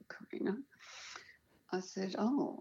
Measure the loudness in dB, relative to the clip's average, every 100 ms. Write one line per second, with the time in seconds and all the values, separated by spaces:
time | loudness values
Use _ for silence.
0 | -14 -14 -10 -2 0 0 -4 -16 -16 -14
1 | -12 -14 -16 -20 _ _ -4 -2 -2 -2
2 | 0 4 4 6 4 2